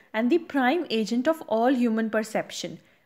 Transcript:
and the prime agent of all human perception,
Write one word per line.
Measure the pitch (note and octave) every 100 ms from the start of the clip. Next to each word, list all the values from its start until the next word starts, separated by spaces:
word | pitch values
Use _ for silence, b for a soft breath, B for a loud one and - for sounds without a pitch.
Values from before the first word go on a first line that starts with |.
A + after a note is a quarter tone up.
| B
and | A3 A#3+
the | E4+
prime | E4+ C#4+ B3 F4 C#4+
agent | A3 G#3 A#3+ D4+
of | D#4+
all | - A3 B3
human | B3+ A#3+ A3 A3
perception, | G#3+ A3 F#3+ - - F3 D#3+ b b